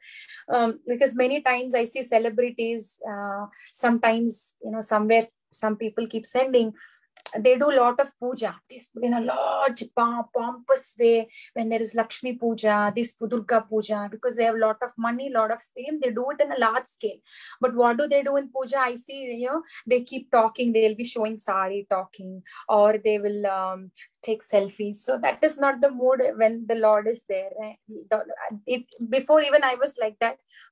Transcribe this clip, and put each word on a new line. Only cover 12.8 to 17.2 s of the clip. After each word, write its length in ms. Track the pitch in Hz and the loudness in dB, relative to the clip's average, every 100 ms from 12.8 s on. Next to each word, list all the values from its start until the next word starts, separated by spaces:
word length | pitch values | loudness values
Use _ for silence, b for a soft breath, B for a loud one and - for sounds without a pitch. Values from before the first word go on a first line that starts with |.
| 208 | 2
this 220 | 208 233 - | 0 -4 -4
Durga 500 | 226 240 208 233 220 | -4 -4 0 0 0
puja, 420 | 220 214 208 202 | -4 -2 -4 -6
because 240 | 214 247 233 | -6 -6 0
they 80 | |
have 120 | 226 226 | 0 2
a 40 | |
lot 180 | 220 214 | 0 0
of 100 | 247 - | -6 -4
money, 320 | 226 240 277 | -4 -4 -2
lot 220 | 233 220 | 0 0
of 100 | 226 | -2
fame, 380 | - - 269 302 | -8 -14 -8 -4
they 100 | 262 | -2
do 140 | 220 254 | -2 -4
it 100 | 294 | 0
in 100 | 294 | -2
a 80 | 277 | 2
large 260 | 226 233 - | 0 0 -6
scale. 320 | - 208 190 | -8 -8 -8